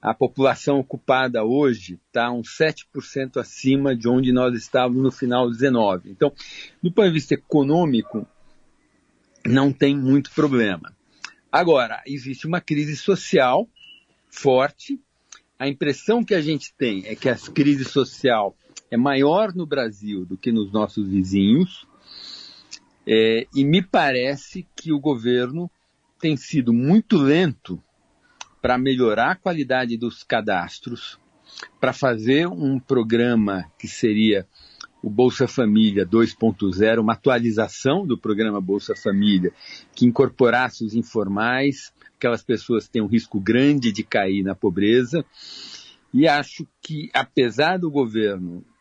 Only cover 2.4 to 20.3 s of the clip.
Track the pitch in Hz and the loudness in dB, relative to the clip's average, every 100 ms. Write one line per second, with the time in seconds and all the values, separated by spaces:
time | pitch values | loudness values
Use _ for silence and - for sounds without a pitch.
2.4 | 113 - 156 151 - 143 - 139 135 127 | -10 -2 -2 -2 -12 -14 -10 -8 -6 -6
3.4 | 113 - 131 139 139 123 117 127 127 127 | -8 -4 0 2 2 0 2 2 2 2
4.4 | 127 120 - 131 127 123 135 - 127 123 | 2 -2 -2 0 0 0 0 -2 -2 0
5.4 | 123 117 135 123 104 92 98 95 147 - | 0 -4 -2 0 0 -2 -8 -2 -2 -2
6.4 | - - - _ 175 180 196 160 - 143 | -20 -20 -20 _ -2 2 2 2 -2 -4
7.4 | _ 156 139 160 165 120 110 110 - _ | _ 0 2 2 2 0 -2 -10 -12 _
8.4 | - _ _ _ _ _ _ _ _ _ | -20 _ _ _ _ _ _ _ _ _
9.4 | 113 127 139 135 143 143 131 139 139 - | 0 2 2 2 0 2 2 2 0 -2
10.4 | 156 127 107 87 - _ _ _ - _ | 0 2 0 -2 -10 _ _ _ -20 _
11.4 | _ 147 175 143 117 110 - 143 127 131 | _ 0 4 2 2 -6 -12 -12 -10 -10
12.4 | 160 175 - 147 151 147 - 185 - 170 | -6 -6 -4 -4 -4 -6 -2 -2 0 2
13.4 | 127 139 233 _ - - _ _ _ - | 2 2 -2 _ -20 -20 _ _ _ -2
14.4 | 143 127 139 _ - 277 _ _ _ - | 2 2 2 _ -12 -12 _ _ _ -20
15.4 | _ _ 135 139 147 - - 233 208 196 | _ _ -6 -2 -4 -2 0 -2 0 -2
16.4 | 151 151 - _ 127 98 98 110 135 113 | 0 -4 -8 _ -4 -2 -8 -4 -2 -2
17.4 | - - 143 143 127 143 120 - 131 113 | -4 0 2 2 0 -2 -2 -2 0 2
18.4 | 101 _ _ - _ 117 135 135 143 175 | 0 _ _ -20 _ 0 0 2 2 2
19.4 | 214 180 160 143 117 101 104 101 90 | 0 -4 -4 -4 -4 -8 -10 -8 -8